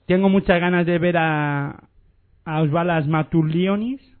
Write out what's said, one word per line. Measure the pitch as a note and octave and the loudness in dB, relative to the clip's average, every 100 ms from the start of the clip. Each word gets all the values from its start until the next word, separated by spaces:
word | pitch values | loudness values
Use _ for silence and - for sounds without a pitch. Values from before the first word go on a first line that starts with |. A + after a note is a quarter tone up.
| - | -2
tengo | F3+ G3 | 2 4
muchas | F#3+ F#3+ F3 | 2 2 2
ganas | F3+ F3+ E3+ | 2 0 0
de | F3 | 0
ver | F3 E3+ | 0 0
a, | D#3+ D3+ D3 C#3+ C#3 - - _ _ _ _ _ - | 0 0 -2 -4 -6 -10 -20 _ _ _ _ _ -8
a | D#3 | -2
Osvalas | D#3 E3+ F3 E3 D3 | 0 0 0 -2 0
Matulionis, | D#3+ D3+ E3 D#3 D#3+ F#3 G3+ A#3 C4+ _ - | -2 0 0 0 0 -2 -2 -4 -8 _ -20